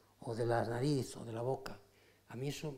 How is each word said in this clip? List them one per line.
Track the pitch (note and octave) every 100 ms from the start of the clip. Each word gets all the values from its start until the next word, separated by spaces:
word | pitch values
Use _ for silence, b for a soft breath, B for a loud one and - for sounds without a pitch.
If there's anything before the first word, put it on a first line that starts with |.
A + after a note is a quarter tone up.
| B B
o | - A2+
de | A#2
la | A#2 A2+
nariz, | A#2+ C#3+ C#3 A2+ -
o |
de | A#2
la | A2
boca. | B2 C3 - G#2 - b b b b
A | A#2
mí | C#3+
eso | C3+ D#3